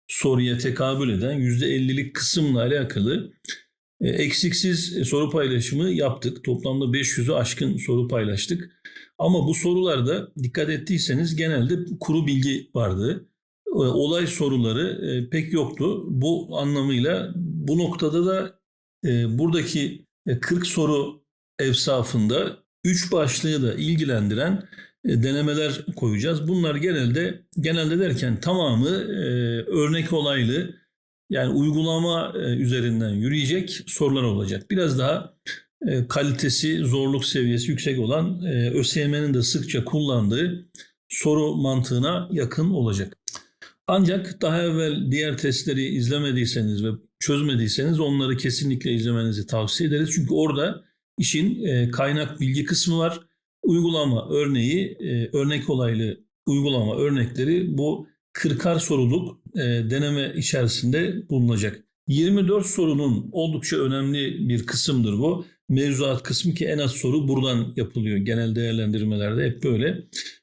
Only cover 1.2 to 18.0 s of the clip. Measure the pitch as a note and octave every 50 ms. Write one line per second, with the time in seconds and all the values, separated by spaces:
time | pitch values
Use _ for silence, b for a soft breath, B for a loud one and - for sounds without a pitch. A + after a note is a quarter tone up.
1.2 | G#2+ C3 D3 C#3+ B2+ B2 A#2+ A#2+ B2 C3+ C#3 C3+ C3 C3 C3 C#3 C#3+ - - -
2.2 | - - - F3 D#3 C#3+ C3 A#2+ A2+ B2 C#3+ C#3+ C3 - - G#2 G2 A#2 D#3 A3+
3.2 | - - - _ B B B B B B _ _ _ _ _ _ - - - -
4.2 | D3+ C#3+ - - - F3 F3 - - F#3 F3 D#3+ E3+ - - F#3+ C#3 A#2+ - C#3+
5.2 | D#3 D3 - D#3+ C#3+ C3 B2+ B2 A#2+ - - C#3 E3+ F#3 F3 D#3 C#3+ C3 A#2+ -
6.2 | - A#2+ - - - - B2 B2 - C3+ C3 C3+ C#3 B2 A#2+ C#3 C#3 - - -
7.2 | A#2+ B2+ D#3 C3+ A#2+ - - - D3 C3 G3 - - - B2 B2 A#2+ A#2+ C3 A#2
8.2 | G#2+ G#2 G2+ G2 - - E3+ F3 - B B B B B B B B B B -
9.2 | D#3+ E3+ F#3 E3+ C#3 D3+ D#3+ - - F3 F3+ F#3 F#3 F3+ D3+ C3 A#2+ B2+ D#3+ G3+
10.2 | F3+ - - D3 B2+ B2 - - D3+ D3+ D#3 D3+ - - F#3+ D#3+ - - B2+ C3+
11.2 | E3 E3 D#3+ D3+ D#3+ D#3+ D#3 C3 A#2 C#3 F3+ E3+ F3 - - - - - D#3 E3
12.2 | D#3 C#3+ C#3 C3 C3 C#3 C3+ C3+ - - - B2 A#2 G2 F#2 F#2+ G#2 C3 F3+ F#3+
13.2 | - - _ _ _ _ _ _ _ G#4+ F4+ G3 C#3 B2+ - - C#3+ D3 E3 F3
14.2 | F3 D3+ - - D3+ C#3 C3+ B2+ A#2 A2+ A2 B2 E3+ F#3+ - - F#3+ D#3 B2+ B2+
15.2 | A#2+ B2 - D#3+ D#3+ E3 - D#3 C#3 B2 - - C3+ F#3 A3 G3+ - - C#3+ B2+
16.2 | C3 D#3+ E3+ - E3+ - E3 D3 C#3+ C#3+ D3 C#3+ C3+ C#3 C3+ A#2+ B2 D3+ F3+ F#3
17.2 | F3+ - F3 F3 F3 D#3+ - - D3 C#3 D3+ E3+ F3 - F3 -